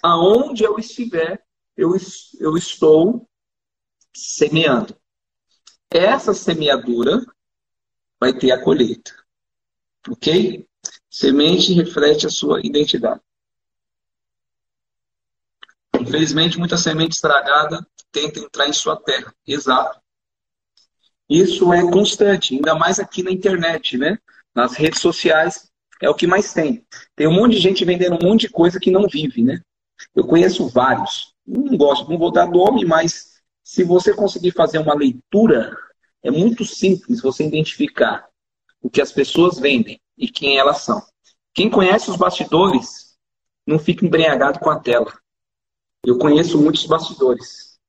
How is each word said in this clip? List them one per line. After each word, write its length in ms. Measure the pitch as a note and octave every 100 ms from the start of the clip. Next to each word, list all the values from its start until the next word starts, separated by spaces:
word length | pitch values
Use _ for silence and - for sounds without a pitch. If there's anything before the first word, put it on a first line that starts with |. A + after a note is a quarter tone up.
aonde 600 | E3 E3+ F#3 A3+ D4+ A#3+
eu 140 | A3 G#3+
estiver, 640 | - - A#3 E3+ D#3+ G3 _ _ _
eu 220 | - E3 F#3+
es-, 400 | F3+ - - -
eu 200 | D#3 E3
estou 680 | - - D#3 D#3 F#3 A#3+ - _ _ _ _ _ _ _ _
semeando. 800 | - - - D3 D#3+ D#3 A#2+ - - _ _ _ _ _ _ _ _ _
Essa 440 | E3 F#3+ C4+ -
semeadura 880 | F#3+ - D#3+ D3 C3 B2+ A#2 B2+ G#3+ B3+ _ _ _ _ _ _ _ _ _
vai 140 | B2+
ter 160 | B2+ B2+
a 120 | B2+
colheita, 520 | - C3 A#2 - - - _ _ _ _ _ _ _ _ -
ok? 600 | A#2 - E3+ A3 - - _ - - _
Semente 640 | - C#3 C#3 D3+ F3+ -
reflete 540 | F3 D#3 D3 D3 D3+ -
a 40 |
sua 300 | - D3 -
identidade. 600 | D3 D3 D3+ - - - _ _ _ _ _ _ _ _ _ _ _ _ _ _ _ _ _ _ _ _ _ _ _ _ - _ _ C3+
Infelizmente, 600 | A#2+ D3+ D#3 D3+ E3+ E3+
muita 180 | F3 E3+
semente 360 | E3 D#3 E3
estragada 720 | D#3 D#3 C#3 C#3 D3 D#3 E3+ - _ _
tenta 260 | D3 D3+ D3+
entrar 300 | D3 D3 C#3+
em 40 |
sua 240 | C#3+ D#3 D#3
terra. 380 | - C3 B2 _ -
Exato. 520 | C#3+ C3+ C3 - - _ _ _ _ _ _ _ _ _ _ _ _ _
Isso 460 | D#3 F#3+ - F3
é 180 | F3 F3
constante, 640 | F3+ G#3 - G3+ F#3+ -
ainda 200 | C3 D3+
mais 240 | D#3 E3+ G3
aqui 240 | F#3+ -
na 80 | F#3
internet, 640 | F#3 G3+ F#3 E3 D#3+ - B2
né? 220 | D3 A3 _ _ _
Nas 200 | A#2+ B2
redes 260 | - D#3 -
sociais, 720 | F3 E3 F3+ D#3 E3+ - _ _ _ _
é 80 | -
o 40 |
que 120 | D3+ E3+
mais 260 | F#3+ G#3
tem. 340 | - D#3 A#3 _ - -
Tem 120 | - D#3
um 60 |
monte 200 | F3 A#3+
de 80 | G#3+
gente 220 | F3+ F#3+
vendendo 340 | F3+ F3 F3+ E3+
um 120 | F3
monte 140 | A3+
de 80 | A3
coisa 280 | - E3+ F#3
que 120 | -
não 180 | F#3+ G3+
vive, 340 | - C4 A#3+
né? 200 | A#3+ F3 - _ _ _ -
Eu 120 | - -
conheço 420 | E3 F#3 F3+ B2
vários. 640 | B2+ C3 B2 - - - _ -
Não 320 | A3+ C#4+ G3
gosto, 320 | C#3+ C3+ C#3
não 80 | E3+
vou 120 | E3+
dar 160 | E3+ E3+
nome, 380 | F3 G3+ B3
mas 580 | F3+ D#3+ E3 - - _ _ _
se 180 | _ -
você 300 | F3 F3+ F#3+
conseguir 360 | G3+ G3 - F3
fazer 260 | - D#3 D#3+
uma 160 | D#3
leitura, 800 | D3 C#3 A#2+ _ G3+ A3+ B2+ A2 - - _ _ _
é 80 | C3
muito 320 | D3 A3 A#3
simples 600 | G#3 - F#3 F3+ - A#3+
você 240 | C3 - D3+
identificar 840 | D#3 D#3 - D3 - A#2 G#2 - _ _ _ _ _
o 80 | B2
que 100 | C#3+
as 120 | C#3
pessoas 460 | - C#3 E3 F3 D3+
vendem 400 | C#3 B2+ A2+ - _ _
e 100 | A#2+
quem 280 | - C#3+ C3+
elas 220 | C#3 C#3+
são. 240 | - G#2 - _ _ _ _
Quem 160 | - G#3
conhece 420 | A3+ F#3 G#3+ -
os 60 | F3
bastidores 1000 | F3+ - - D#3 F#3+ C3 - - - _ _ _ _ _ -
não 120 | D#3
fica 280 | D#3 F3 F3
embriagado 520 | D#3+ D#3+ C3 C#3 -
com 100 | D#3
a 100 | D3+
tela. 320 | B2 A#2+ A2+ - _ _ _ _ _ _ _ _
Eu 120 | B2 B2
conheço 420 | D3 D3+ E3+ E3
muitos 280 | D3 D#3 -
bastidores. 920 | C#3 - - B2+ A#2+ - - - _